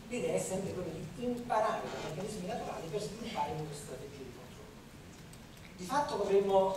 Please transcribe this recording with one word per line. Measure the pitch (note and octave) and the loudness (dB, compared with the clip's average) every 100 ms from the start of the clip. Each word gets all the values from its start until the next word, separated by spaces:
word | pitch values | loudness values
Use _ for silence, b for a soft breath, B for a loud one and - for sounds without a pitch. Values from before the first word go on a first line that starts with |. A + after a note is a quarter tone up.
| - | -6
l'idea | A#3+ E3+ F#3 | -2 2 2
è | |
sempre | - F#3+ F#3+ | 2 0 -2
quella | F3+ E3+ | -2 -4
di | D#3+ - - B3 | -4 -6 -4 -2
imparare | A#3+ - A3+ A3 - | -2 2 4 4 2
dai | G3+ F#3 D#3 | -2 -4 -4
meccanismi | D#3 G#3 G#3+ F3 | -4 -4 -4 -4
naturali | A#3 - - E3 | -4 -4 -4 -4
per | G#3 | -2
sviluppare | - A#3 G#3+ - - | -2 -4 -4 -2 -2
nuove | D#3 D3+ | -2 -4
strategie | - - C3 C#3 C3+ | -6 -8 -8 -10 -10
di | B2+ | -12
controllo. | B2 - - - - - - - - - - - - - - | -12 -14 -14 -14 -16 -16 -16 -16 -16 -16 -16 -16 -16 -14 -10
Di | F#3 | 0
fatto | C#4 D4 G#3 | 2 4 2
potremmo, | G3 G3 G3 F#3+ F#3+ | 6 6 8 8 8